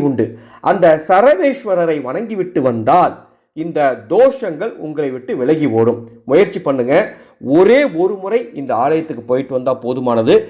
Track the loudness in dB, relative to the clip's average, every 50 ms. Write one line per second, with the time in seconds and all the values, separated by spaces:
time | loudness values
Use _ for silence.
0 | 2 2 0 0 -2 -4 -4 -12 -20 -20 -14 -6 -2 -2 0 2 4 4 4 2
1 | 2 2 2 4 4 4 4 2 2 -2 -2 -2 -4 -4 -2 0 0 0 -2 -4
2 | -4 -6 -6 -6 -6 -6 -6 -6 -6 -4 -2 -2 0 0 -2 0 0 2 4 4
3 | 4 2 -2 -6 -20 _ _ _ _ _ -12 -10 -10 -6 -2 0 0 0 -2 -4
4 | -6 -2 2 4 4 4 2 0 -6 -8 -8 -6 -8 -8 -8 -10 -12 -10 -6 -6
5 | -4 -4 -6 -8 -8 -8 -6 -4 0 0 0 0 0 -2 0 2 2 0 0 -4
6 | -6 -18 -20 -14 -4 0 2 2 2 2 -2 -6 -4 -4 -2 -2 0 0 2 0
7 | 0 -2 -6 -18 -20 _ _ _ -4 0 4 4 6 6 6 4 4 0 0 0
8 | -2 -2 -2 -4 -6 -4 -4 -4 -4 -4 -12 -10 -6 -4 -2 0 0 0 0 0
9 | -2 -4 -10 -10 -6 -4 -2 -2 -2 -4 -6 -4 -2 -2 -4 -4 -4 -6 -6 -4
10 | -2 0 0 0 2 2 2 2 2 -2